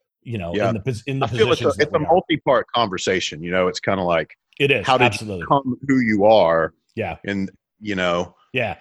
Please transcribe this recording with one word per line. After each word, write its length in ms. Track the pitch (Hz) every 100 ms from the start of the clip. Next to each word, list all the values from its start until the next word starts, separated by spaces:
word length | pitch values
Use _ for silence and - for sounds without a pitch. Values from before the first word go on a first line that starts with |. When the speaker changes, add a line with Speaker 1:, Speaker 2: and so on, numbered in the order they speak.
| _ _
Speaker 1:
you 160 | - 117
know, 180 | 85 92
Speaker 2:
Yeah. 140 | 101
Speaker 1:
in 60 | 110
the 40 |
pos-, 240 | 135 107
in 160 | - 135
the 60 | 135
Speaker 2:
I 40 |
feel 220 | 123 110
it's 80 | 123
a, 60 | 123
Speaker 1:
positions 100 | 143
that 60 | 220
Speaker 2:
it's 60 |
a 60 | 170
Speaker 1:
we 60 | 147
are. 80 |
Speaker 2:
multi-part 540 | 175 - 156 - 123 -
conversation, 720 | 120 113 90 - 95 - 76
you 80 | 87
know, 160 | 92 90
it's 140 | 90
kinda 220 | - 98
like, 340 | 90 82 80 - _ -
Speaker 1:
It 140 | 143
is, 160 | 131 98
Speaker 2:
how 100 | 131
did 80 | 123
Speaker 1:
absolutely. 320 | 104 107 95
Speaker 2:
you 40 | 85
become 320 | 143 131 123 139
who 100 | 131
you 240 | 117 104
are? 500 | 107 107 85 82 80 - _ -
Speaker 1:
Yeah. 220 | 95 82 95
Speaker 2:
And, 260 | 101 95 - _ _
you 140 | 104 98
know, 380 | 90 87 90 - _
Speaker 1:
Yeah. 240 | 127 110 85